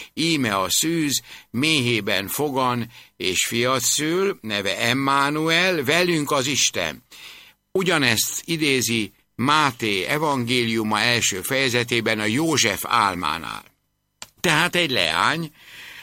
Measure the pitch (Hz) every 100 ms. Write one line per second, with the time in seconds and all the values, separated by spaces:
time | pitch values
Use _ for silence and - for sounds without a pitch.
0 | - - 165 156 117 98 92 - 160 165
1 | 147 120 - - - 117 156 156 120 113
2 | 101 95 98 - 147 131 127 120 113 -
3 | - - 92 85 - 117 123 131 - -
4 | 151 180 196 175 110 101 98 95 117 131
5 | 139 139 139 151 160 165 185 170 123 165
6 | 180 165 143 147 131 127 - 101 82 69
7 | - - - - - _ _ 190 180 160
8 | 127 110 - - - 165 147 131 117 113
9 | 101 - _ - 131 151 143 117 110 98
10 | 87 147 156 135 120 127 117 113 107 104
11 | 120 120 - 95 - 135 135 120 120 117
12 | 110 110 107 120 165 131 107 92 - 117
13 | 101 90 78 82 62 52 - _ _ _
14 | _ _ - _ 180 156 170 175 165 117
15 | 82 82 110 156 156 - - - - -